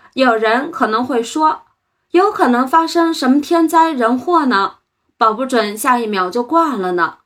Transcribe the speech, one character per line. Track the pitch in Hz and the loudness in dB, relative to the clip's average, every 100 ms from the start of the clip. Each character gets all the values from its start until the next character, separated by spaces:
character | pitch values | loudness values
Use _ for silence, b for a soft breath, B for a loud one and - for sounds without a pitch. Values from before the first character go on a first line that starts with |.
| B | B
有 | - 262 226 | -2 0 2
人 | 220 233 311 | 0 0 -2
可 | - 220 | -4 -2
能 | 220 254 | -2 -2
会 | 254 | -4
说， | 240 311 311 - - _ _ _ _ | -4 0 0 -2 -8 _ _ _ _
有 | 339 403 | 2 2
可 | 415 269 | 2 0
能 | 240 262 | 2 2
发 | 294 320 | 2 2
生 | 339 330 | 0 0
什 | 320 254 | 0 0
么 | 285 | 0
天 | 285 339 320 | 2 0 2
灾 | 339 330 | 2 2
人 | 285 226 254 | 0 -2 -2
祸 | 302 349 269 | 0 0 2
呢？ | 202 - - _ _ _ - | 0 -2 -6 _ _ _ -2
保 | 220 | 0
不 | 208 262 | 0 -2
准 | 247 208 214 | -2 -2 -2
下 | 285 240 | -2 0
一 | 226 | 0
秒 | 202 180 | -2 -2
就 | 208 | -4
挂 | 240 330 320 233 | -2 0 0 -2
了 | 185 | -4
呢。 | 180 165 - | -2 -2 -6